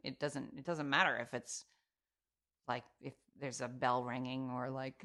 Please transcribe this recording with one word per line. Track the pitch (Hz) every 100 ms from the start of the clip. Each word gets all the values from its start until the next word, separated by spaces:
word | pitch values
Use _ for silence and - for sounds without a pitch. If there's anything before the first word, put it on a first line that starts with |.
it | - -
doesn't, | 147 143 - -
it |
doesn't | 135 165 143
matter | 143 185 117
if | 117
it's, | 123 - - - _ _ _ _ _ _ _ _ _ -
like, | 123 - _
if | 139 - _ -
there's | 139 123
a | 123
bell | 127 127 123
ringing | 123 123 127 131 131
or, | 123 127
like, | 135 131 -